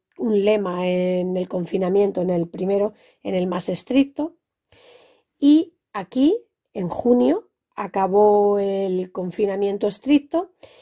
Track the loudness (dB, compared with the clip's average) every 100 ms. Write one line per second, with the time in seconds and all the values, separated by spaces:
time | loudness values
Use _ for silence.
0 | _ -8 -2 2 2 0 -2 -4 -2 0
1 | 0 -2 -2 -4 -4 -6 -4 -4 0 2
2 | 0 0 -2 -2 -4 -6 -2 0 -2 _
3 | _ _ -6 -4 -2 -4 -6 -8 0 0
4 | 0 -4 -8 _ _ _ _ _ _ -20
5 | _ _ _ 0 4 4 2 _ _ -12
6 | -6 2 2 2 _ _ _ -8 -6 -2
7 | 2 4 4 0 -6 _ _ -12 -6 -2
8 | 2 4 6 6 4 0 -2 -2 -2 -4
9 | -4 -8 -8 -2 -2 0 -4 -2 -4 -4
10 | -2 -2 -2 -6 -8 _ -20 _